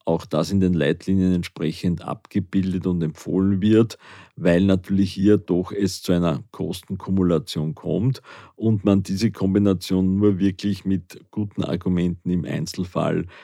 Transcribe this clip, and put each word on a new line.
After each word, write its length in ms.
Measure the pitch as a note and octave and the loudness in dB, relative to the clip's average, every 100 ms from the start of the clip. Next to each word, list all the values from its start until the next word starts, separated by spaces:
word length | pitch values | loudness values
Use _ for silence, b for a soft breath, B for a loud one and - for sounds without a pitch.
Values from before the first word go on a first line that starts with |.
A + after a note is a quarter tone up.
auch 220 | - E2 - | -4 -4 -2
das 240 | D#2 E2 | -2 0
in 80 | G2 | 2
den 160 | F#2 | 2
Leitlinien 580 | F2 D2 E2 - F#2+ F#2 | 2 2 0 0 2 2
entsprechend 680 | F2+ E2+ - D#2 D#2+ F#2 E2 | 0 -2 -6 -6 -2 -4 -4
abgebildet 880 | - - - G#2 - G2 F#2+ F#2 F#2 | -6 -12 -6 -6 -2 -2 -2 -2 -2
und 120 | F2+ | -2
empfohlen 640 | D#2+ - - F#2 G2 G2 | -2 -4 -4 0 2 2
wird, 340 | G#2 G#2+ A#2 - B B B | 4 4 4 -2 B B B
weil 300 | - F2 F2 | -2 2 4
natürlich 480 | G2 F#2+ - G2 F#2+ | 4 2 0 0 0
hier 260 | F#2+ G2 G#2 | 2 4 4
doch 320 | - F2+ F2+ | 2 -2 -2
es 320 | G2+ G2 - | -2 -4 -2
zu 80 | - | -2
einer 320 | F2 E2+ D2 - | 0 0 -2 -8
Kostenkumulation 1300 | - E2+ F2+ - F#2+ - F#2+ F2+ E2 - D#2+ D#2 D2+ | -8 -8 -8 -10 -10 -4 0 2 2 -2 -4 -6 -6
kommt 460 | E2 F2 B2 B2+ B B B - | -4 -2 -2 -4 B B B -4
und 280 | A2 G#2+ | 0 2
man 200 | G#2 G2+ | 4 2
diese 260 | F#2 F#2+ A2+ | 2 -2 -2
Kombination 840 | - G2 G2 G2+ F2+ - F#2 F#2 G2 | 0 0 4 4 2 0 0 2 2
nur 240 | G#2 F#2 | 2 2
wirklich 440 | G2 F#2+ G2+ F#2 | 0 0 -4 -4
mit 360 | F#2+ F#2+ - - - | -2 -4 -4 -18 -12
guten 320 | - G2+ - | -8 -6 -6
Argumenten 680 | - F2 F#2 F2 F2+ F2 F2+ | -6 -4 -2 0 0 -2 -4
im 140 | F2+ | -2
Einzelfall 840 | D2+ D#2+ E2 - F2+ D#2+ D#2 E2 E2+ B | -2 -6 -6 -6 -6 -2 -2 -2 -6 B